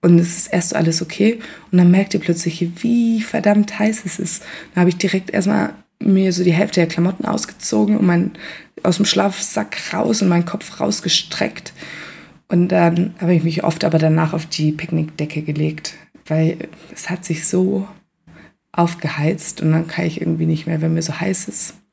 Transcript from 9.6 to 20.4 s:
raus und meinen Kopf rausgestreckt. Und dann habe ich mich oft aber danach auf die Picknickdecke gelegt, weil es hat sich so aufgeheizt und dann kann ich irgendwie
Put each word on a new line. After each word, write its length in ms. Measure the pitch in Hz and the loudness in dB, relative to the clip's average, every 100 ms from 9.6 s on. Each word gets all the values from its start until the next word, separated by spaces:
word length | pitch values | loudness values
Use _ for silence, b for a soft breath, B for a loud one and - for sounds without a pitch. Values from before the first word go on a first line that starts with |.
| 214 - - | -2 -8 -6
raus 300 | - 220 220 | -2 0 2
und 60 | 190 | 4
meinen 180 | 175 175 | 2 0
Kopf 340 | - - - | -4 -8 -4
rausgestreckt. 960 | - 208 185 - - - - - - - B B B B B B _ | -2 -2 0 -2 -2 -4 -4 -6 -18 -18 B B B B B B _
Und 200 | 175 175 | 0 2
dann 460 | 185 170 170 175 - | 4 2 2 -2 -2
habe 140 | 175 | 2
ich 100 | 175 | 2
mich 180 | 165 156 | 2 -2
oft 220 | - 160 | -2 0
aber 140 | - 160 | 0 2
danach 340 | 160 160 160 | 4 2 2
auf 140 | 160 156 | -2 -6
die 260 | - 156 | -2 -2
Picknickdecke 680 | 151 175 165 156 - 151 156 | -2 -4 -4 -4 -6 -8 -6
gelegt, 520 | 156 147 151 156 - - _ - - | -6 -2 -2 -4 -12 -16 _ -20 -4
weil 300 | 156 160 165 - - - | 0 0 -2 -10 -16 -16
es 180 | - - | -6 -4
hat 140 | 180 | -4
sich 220 | - 160 - | -6 -2 0
so 400 | 185 185 196 196 - _ _ _ B B B _ | 0 0 -2 -6 -14 _ _ _ B B B _
aufgeheizt 880 | - 170 170 147 143 151 165 - - | 0 0 0 -6 -2 -2 0 -4 -2
und 120 | 160 | 0
dann 140 | 160 165 | 0 0
kann 200 | - 175 | -4 -4
ich 140 | 165 | -4
irgendwie 260 | 165 160 | -4 -2